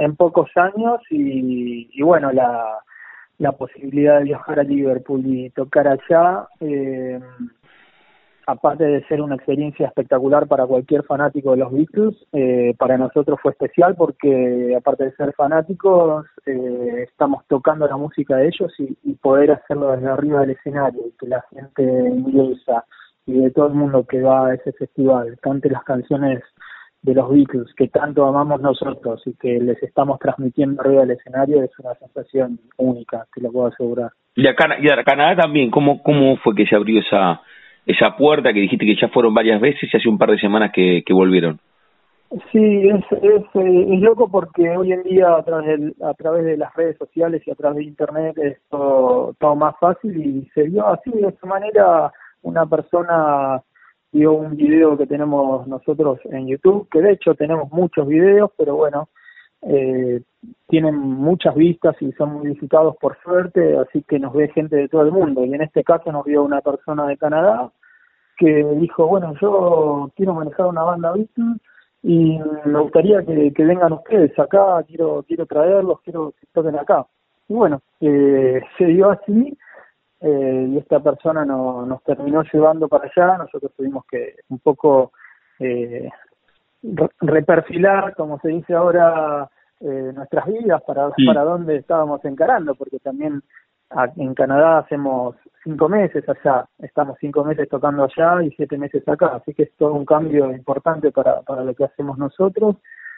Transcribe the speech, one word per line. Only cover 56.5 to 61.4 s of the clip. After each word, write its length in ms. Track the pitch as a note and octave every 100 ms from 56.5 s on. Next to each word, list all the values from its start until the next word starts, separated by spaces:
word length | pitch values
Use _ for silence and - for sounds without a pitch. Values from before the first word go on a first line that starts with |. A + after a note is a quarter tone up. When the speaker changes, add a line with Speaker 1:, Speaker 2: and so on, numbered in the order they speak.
| C#3 F#3 G3+ G3+
Speaker 1:
que 120 | D#3
de 100 | G3
hecho 240 | F#3+ F3 D3+
tenemos 340 | D3 D#3+ D3
muchos 360 | D#3+ F3 - C#3
videos, 420 | D#3 F#3+ G3+ G#3 -
pero 200 | D3 D3
bueno, 320 | D3+ C#3+ D#3 _ - - _ _
eh, 600 | C4 C#3 C3 B2+ B2+ B2 - _ A#2+ - -
tienen 280 | D#3+ D#3+ D3
muchas 580 | C3+ C3 D3 F3+